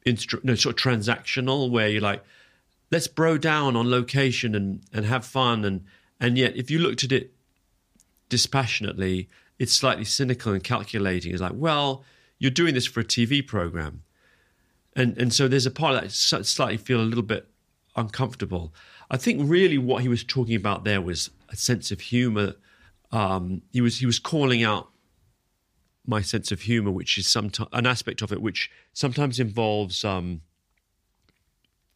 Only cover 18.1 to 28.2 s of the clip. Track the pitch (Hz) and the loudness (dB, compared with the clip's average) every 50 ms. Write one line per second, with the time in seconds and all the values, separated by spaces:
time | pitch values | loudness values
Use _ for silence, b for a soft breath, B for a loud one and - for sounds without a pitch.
18.1 | - - 131 123 - - 101 87 92 87 85 80 B B B B B B B B | -2 -4 -4 -4 -4 -6 -6 -6 -4 -6 -6 -8 B B B B B B B B
19.1 | - 127 - 240 233 139 143 143 165 180 190 180 156 139 123 123 127 107 123 127 | -6 -2 0 0 0 2 2 2 4 4 4 4 4 2 2 0 0 0 2 2
20.1 | 120 113 - - - 135 123 110 113 110 98 107 98 - - 104 104 98 90 87 | 0 0 -2 -2 -2 -2 0 0 0 0 0 0 -2 -2 0 0 0 0 0 -2
21.1 | 87 80 - - - _ _ - - - - - 123 101 - - 104 - - - | -4 -4 -6 -8 -10 _ _ -16 -10 -4 -2 0 0 0 -2 -4 -8 -8 -6 -2
22.1 | 120 123 123 123 107 104 104 95 - b b b b b b b b b _ _ | 0 0 2 2 2 0 0 -2 -4 b b b b b b b b b _ _
23.1 | - 113 104 95 95 95 90 90 95 87 - _ - 123 120 117 117 - 131 123 | -2 0 0 0 0 -2 -2 -4 -6 -6 -8 _ 0 2 2 2 2 2 0 0
24.1 | 117 - - - - 156 143 131 123 117 113 110 104 92 - - _ _ _ _ | 0 0 -2 -2 0 2 2 2 4 4 2 2 2 0 -4 -8 _ _ _ _
25.1 | _ _ _ _ _ _ _ _ _ _ _ _ _ _ _ _ _ _ _ - | _ _ _ _ _ _ _ _ _ _ _ _ _ _ _ _ _ _ _ -2
26.1 | 113 107 98 - - 110 - - 107 90 - 104 120 117 104 101 92 92 - - | -2 0 0 0 -2 -4 -2 -4 -6 -4 -2 0 0 2 2 0 -2 -2 -2 -2
27.1 | - 107 92 - - 120 107 107 - - 110 - - 120 120 123 123 120 - - | -2 -2 0 0 0 0 0 -2 -4 -6 -8 -4 -2 0 2 2 2 2 -2 -6
28.1 | - - | -6 -6